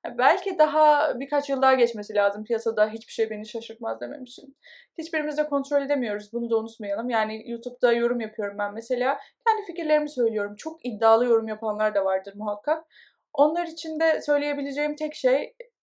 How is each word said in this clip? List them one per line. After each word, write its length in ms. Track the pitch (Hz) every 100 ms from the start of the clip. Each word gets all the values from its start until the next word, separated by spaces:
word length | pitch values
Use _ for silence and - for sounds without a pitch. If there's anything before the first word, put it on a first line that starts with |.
| -
Ya 120 | 240
belki 400 | 262 370 392 -
daha 600 | 302 302 302 294 - 226
birkaç 300 | 277 294 285
yıl 120 | 269
daha 120 | 262
geçmesi 420 | 262 233 220 202 202
lazım 280 | 202 208
piyasada 460 | 214 226 226 214 220
hiçbir 220 | 220 -
şey 180 | - 220
beni 180 | 214 214
şaşırtmaz 540 | 226 226 226 226 226
demem 220 | 240 247
için. 340 | 254 - 269 _ - - _ -
Hiçbirimiz 400 | 311 320 294 285
de 80 | 302
kontrol 360 | 285 269 285
edemiyoruz, 520 | 277 277 240 208 208
bunu 160 | 233 233
da 80 | 226
unutmayalım. 520 | 220 - 202 202 247
Yani 420 | 226 220 220 -
YouTube'da 420 | 233 240 247 240
yorum 260 | 240 233 240
yapıyorum 380 | 214 - 202 202
ben 160 | 202
mesela. 460 | 208 - 247 254 302 - _ -
Kendi 180 | 427 381
fikirlerimi 440 | 330 302 302 294
söylüyorum. 460 | 254 226 208 208 208
Çok 280 | 320 320 262
iddialı 400 | 208 226 226 247
yorum 220 | 226 220
yapanlar 480 | 214 220 208 214 208
da 100 | 190
vardır 280 | 190 196 202
muhakkak. 500 | 208 208 - 311 _ _ _ _ _
Onlar 340 | - 302 339 330
için 320 | 330 320 311
de 220 | 320 311
söyleyebileceğim 760 | - 294 294 285 277 277 294 302
tek 200 | 302 -
şey, 400 | 254 277 311 _ - _